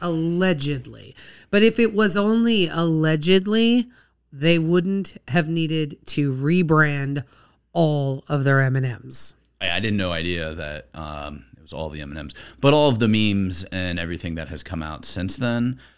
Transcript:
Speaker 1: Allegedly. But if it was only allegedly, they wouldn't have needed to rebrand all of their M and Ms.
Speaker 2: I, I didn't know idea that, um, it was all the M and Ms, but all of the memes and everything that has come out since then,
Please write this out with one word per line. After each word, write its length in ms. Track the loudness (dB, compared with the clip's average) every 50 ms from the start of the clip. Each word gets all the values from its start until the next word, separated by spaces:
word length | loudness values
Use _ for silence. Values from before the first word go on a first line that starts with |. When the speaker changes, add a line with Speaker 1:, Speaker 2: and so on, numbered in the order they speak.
Speaker 1:
Allegedly. 1120 | -6 -4 -4 -2 -2 -2 0 0 0 0 0 0 -2 -4 -6 -6 -8 -12 -18 -20 -20 -20 -20 -20 -20 -20 -20 -20 -10 _
But 120 | 2 4 4
if 160 | 4 4 4
it 160 | 2 2 4
was 220 | 2 2 2 2
only 500 | 2 2 2 2 2 2 2 4 2 2
allegedly, 1200 | 0 0 0 0 2 2 2 2 2 2 2 2 4 4 4 4 2 2 2 4 4 4 2 2 -2 -8 _ _ _ _ _ _ _ -12
they 260 | -2 2 2 2 2
wouldn't 580 | 2 2 2 2 2 0 -2 -4 -4 -6 -12 -18 _ -2
have 200 | -2 -2 0 0
needed 480 | -2 -2 -2 -2 -2 -2 -4 -4 -6 -12 _
to 260 | -6 -2 -2 0 0 -2
rebrand 880 | -2 0 2 2 2 4 4 4 4 4 4 2 -2 -4 -4 -4 -6 -6 -8 _ _ _ _ _ _ _ _ _
all 520 | 2 2 2 2 2 0 -2 -4 -6 -4
of 160 | -4 -2 0 2
their 180 | 4 4 4
M 140 | 4 2 2
and 300 | 0 0 -2 -4 -8 -12
Ms. 300 | -14 -12 -10 -12 -12 -14 _ _ _ _ _
Speaker 2:
I, 100 | -4 -2 -2
I 20 | 0
didn't 180 | 0 0 0
know 140 | 0 0 0
idea 440 | -2 -2 -2 -2 -2 -2 -4 -6 -6
that, 340 | -8 -10 -10 -10 -12 -14 -16 -14
um, 520 | -14 -12 -10 -10 -10 -12 -12 -12 -14 -18 _ -20
it 60 | _ -20
was 100 | -16 -10
all 160 | -10 -8 -8
the 120 | -8 -10
M 100 | -12 -10 -10
and 100 | -12 -12
Ms, 80 | -12 -14 -16 -20 -20 -12 0
but 140 | 2 4 4
all 140 | 6 4 4
of 100 | 4 2
the 80 | 2
memes 560 | 4 4 4 4 2 2 0 0 -2 -2 -6 -8 -8
and 300 | -8 -6 -6 -4 -4 -6
everything 340 | -6 -6 -8 -8 -8 -8 -8
that 140 | -8 -8 -10
has 160 | -10 -12 -10
come 180 | -10 -8 -8 -8
out 220 | -10 -10 -12 -12
since 320 | -10 -8 -6 -6 -6 -4
then, 420 | -4 -4 -4 -2 -2 -2 -2 -4 -6 -12 -20 _